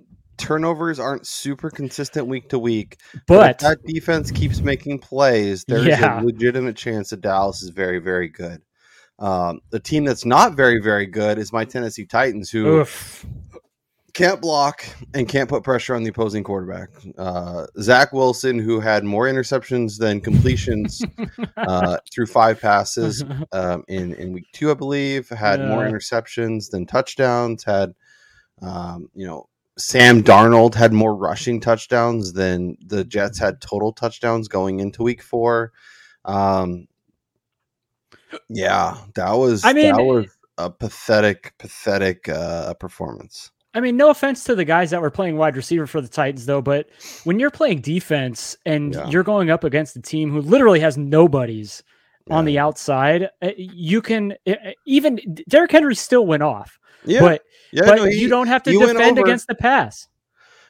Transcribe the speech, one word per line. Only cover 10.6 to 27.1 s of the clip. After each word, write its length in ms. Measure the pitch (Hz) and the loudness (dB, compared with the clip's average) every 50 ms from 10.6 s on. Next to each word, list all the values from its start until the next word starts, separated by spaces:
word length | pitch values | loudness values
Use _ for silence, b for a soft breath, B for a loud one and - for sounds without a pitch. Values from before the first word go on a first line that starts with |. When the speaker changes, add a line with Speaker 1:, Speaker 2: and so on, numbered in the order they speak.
| 131 123 120 110 | 4 4 4 2
Speaker 1:
very 260 | 101 110 104 101 98 | 0 0 0 0 -2
good 320 | 95 87 107 104 107 104 | -4 -4 -2 -2 -2 -2
is 160 | 107 104 95 117 | -2 -6 -6 -6
my 100 | 113 110 | -6 -6
Tennessee 420 | - - 127 117 107 - - 98 | -6 -6 -8 -8 -8 -8 -12 -12
Titans, 420 | - - 113 135 131 98 104 95 - | -4 0 0 0 0 -2 -6 -10 -6
who 300 | - 110 107 151 160 160 | -4 -2 0 2 2 2
Speaker 2:
Oof. 440 | 139 - - - - - - - - - - - - - - - - _ _ _ _ _ _ _ _ _ - | 2 0 -6 -14 -18 -18 -20 -20 -18 -18 -16 -18 -18 -20 -20 -20 -20 _ _ _ _ _ _ _ _ _ -2
Speaker 1:
can't 280 | - 180 180 196 - | 2 2 2 2 0
block 420 | 170 165 151 143 139 147 147 - - - - - 120 - - | -2 0 0 2 2 0 -2 -6 -12 -20 -18 -20 -18 -8 -6
and 140 | 139 120 - | -4 -4 -2
can't 180 | 135 135 127 | 0 -2 -2
put 160 | - 147 127 - | 0 -2 -4 -2
pressure 300 | 135 127 117 - - 123 | -2 -2 -2 -2 -4 -4
on 80 | 117 | -4
the 80 | 113 110 | -4 -6
opposing 340 | - 117 113 104 104 107 95 | -4 -4 -4 -2 -4 -6 -6
quarterback. 460 | - 98 95 90 90 92 90 98 - _ - 101 90 - - | -6 -6 -6 -6 -8 -12 -12 -14 -16 _ -20 -20 -20 -14 -10
Uh, 480 | 92 92 90 90 87 87 87 85 76 - _ - | -10 -8 -8 -8 -8 -8 -10 -12 -12 -12 _ -4
Zach 320 | 101 113 123 127 131 - 139 | 2 4 6 6 4 2 2
Wilson, 440 | 135 131 127 120 - - 131 123 | 0 0 0 0 0 -2 -2 -2
who 220 | 113 107 113 113 107 | -2 -2 -2 -2 0
had 240 | 107 110 107 104 104 | 0 0 0 0 0
more 220 | 104 101 107 123 | -2 -2 0 0
interceptions 720 | 135 135 131 123 - 139 123 - - 127 123 120 107 104 107 | 0 -2 -4 -4 -4 -4 -6 -4 -4 -4 -4 -4 -4 -4 -4
than 220 | 113 107 104 101 | -2 -2 -2 -2
completions, 840 | - 117 - - - 127 123 98 - 123 117 107 - - - - 233 - - - 220 - | 0 2 2 2 4 2 0 -2 -2 -4 -4 -4 -4 -6 -6 -8 -10 -10 -8 -10 -12 -10
Speaker 2:
<laughs> 260 | - - 220 - - | -10 -12 -12 -12 -10
Speaker 1:
uh, 400 | 220 226 - - - - 90 87 - - - | -8 -6 -4 -2 -2 -2 -2 -4 -6 -8 -10
through 140 | - 127 113 | -8 -6 -6
five 340 | 107 - 123 113 113 110 - | 0 2 4 4 4 2 0
passes, 640 | - 104 101 101 101 - - 123 113 110 107 120 143 139 139 | 0 2 2 2 0 -2 -4 -4 -4 -4 -4 -6 -8 -10 -10
Speaker 2:
<laughs> 140 | 135 156 - | -10 -10 -8
Speaker 1:
um, 320 | 92 95 92 90 87 78 - | -6 -4 -4 -4 -4 -6 -8
in, 260 | - 95 95 90 87 82 | -8 -8 -8 -6 -8 -10
in 180 | - 90 92 92 | -10 -12 -12 -12
week 140 | 87 85 _ - | -12 -14 _ -10
two, 180 | - 151 151 | -4 -2 -2
I 20 | 147 | -2
believe, 560 | 135 135 139 143 143 139 139 135 135 123 - | -2 -4 -4 -4 -4 -4 -4 -4 -6 -8 -10
had 300 | 120 104 104 104 98 - | -8 -2 0 0 0 0
more 260 | 135 107 107 - 107 | 0 -2 -2 -2 -2
Speaker 2:
Yeah. 60 | 107 | -2
Speaker 1:
interceptions 800 | 110 101 - - 120 113 113 - - 117 117 110 113 107 98 - | -4 -6 -6 -4 -4 -4 -4 -6 -6 -6 -4 -4 -4 -6 -8 -8
than 160 | - 92 90 | -8 -8 -8
touchdowns, 760 | - - 131 131 - | -2 -2 -2 -2 -2